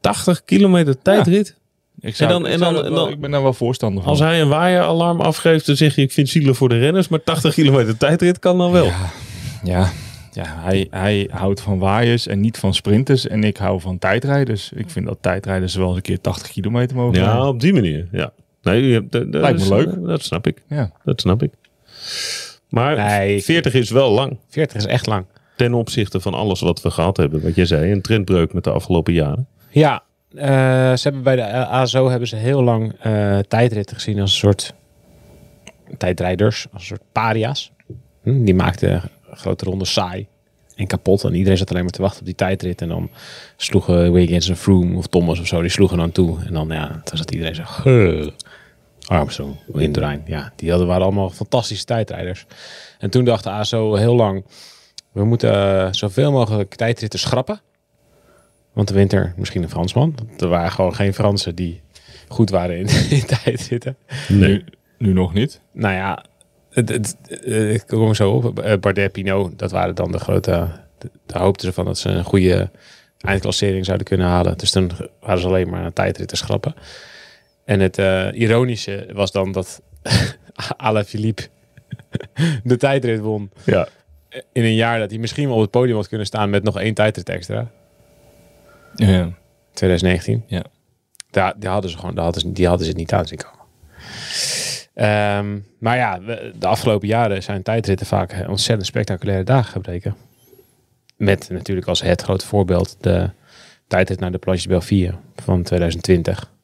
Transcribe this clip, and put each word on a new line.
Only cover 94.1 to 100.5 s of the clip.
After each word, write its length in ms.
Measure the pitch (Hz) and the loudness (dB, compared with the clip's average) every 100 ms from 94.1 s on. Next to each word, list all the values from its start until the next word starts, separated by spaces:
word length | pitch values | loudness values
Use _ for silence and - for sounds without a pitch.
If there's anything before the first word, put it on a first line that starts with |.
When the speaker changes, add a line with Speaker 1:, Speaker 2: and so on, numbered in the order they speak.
| - - - - - - - - | -16 -10 -8 -6 -6 -8 -10 -14
Speaker 3:
Ehm, 640 | - 107 104 104 101 101 101 101 _ | -2 0 2 0 -2 -4 -8 -12 _
maar 180 | 113 123 | -2 0
ja, 240 | 117 92 | -2 -4
we, 320 | 98 113 - - | -8 -12 -12 -6
de 80 | 92 | -2
afgelopen 420 | 101 117 104 101 | 0 0 0 0
jaren 340 | 113 117 98 | 0 0 -2
zijn 200 | - 101 | -6 -8
tijdritten 440 | 95 113 104 95 101 | -2 -2 0 -2 0
vaak, 260 | 101 92 | -2 -2
eh, 160 | 95 - | -6 -6
ontzettend 380 | 98 - 110 92 | -4 0 -2 -2
spectaculaire 560 | 117 104 95 - 95 | -4 -4 -4 -4 -4
dagen 280 | 95 131 113 | 2 0 0
gebleken. 440 | - 92 87 101 98 _ _ _ | -6 -8 -8 -8 -10 _ _ _